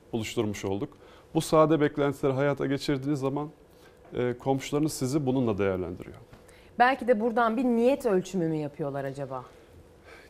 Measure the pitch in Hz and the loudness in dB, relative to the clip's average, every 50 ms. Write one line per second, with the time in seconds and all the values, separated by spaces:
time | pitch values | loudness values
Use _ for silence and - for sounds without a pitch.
0 | - - - 113 107 - - 120 107 107 101 - - 98 98 101 143 - - - | -12 -8 -6 -6 -6 -4 -2 -2 -2 -2 -4 -4 -4 -4 -4 -4 -6 -8 -12 -16
1 | - - - - - - - 160 - - 165 156 156 151 165 143 147 147 147 147 | -20 -20 -20 -20 -10 -4 -2 -2 0 4 6 6 6 6 6 4 2 2 2 0
2 | 143 143 135 - 151 135 127 135 143 143 139 143 143 135 143 139 - 156 143 131 | -2 -2 0 0 0 0 0 2 0 0 0 -2 -2 -2 -2 -2 -2 -2 -2 -2
3 | 131 143 151 131 135 135 139 147 151 156 - - - - - - - - - - | -2 -2 -2 -2 -2 -2 -2 -4 -6 -8 -12 -18 -20 -20 -20 -20 -20 -20 -20 -20
4 | - - - 117 123 123 120 - - 135 135 135 - - 143 147 156 147 - - | -18 -8 -4 -2 -2 -2 -2 -2 0 0 0 0 0 -2 -2 0 0 -2 -2 -2
5 | 131 123 139 160 139 127 127 135 123 113 101 92 101 98 92 92 87 82 90 - | -2 0 0 0 0 0 0 2 2 0 2 2 2 0 0 -2 -4 -6 -8 -10
6 | - - - - - - - - - - - - - - - - 240 254 269 - | -12 -16 -18 -20 -20 -20 -20 -20 -20 -20 -20 -20 -20 -4 0 2 4 4 2 2
7 | 233 240 254 208 233 240 220 240 233 220 220 269 254 247 233 226 233 254 285 277 | 2 0 2 2 0 0 2 2 2 2 2 0 0 2 2 4 4 4 2 2
8 | 262 226 190 185 180 - - 185 165 160 156 151 151 139 - - 156 139 135 139 | 2 0 2 0 0 -2 -2 -2 -2 0 -2 -2 -4 -6 -6 -6 -6 -6 -6 -6
9 | 135 139 135 143 139 127 131 127 123 - - - - - - - - - - - | -6 -6 -8 -8 -10 -8 -10 -10 -12 -14 -20 -20 -20 -20 -20 -20 -20 -20 -20 -20
10 | - - - - - | -20 -20 -20 -20 -20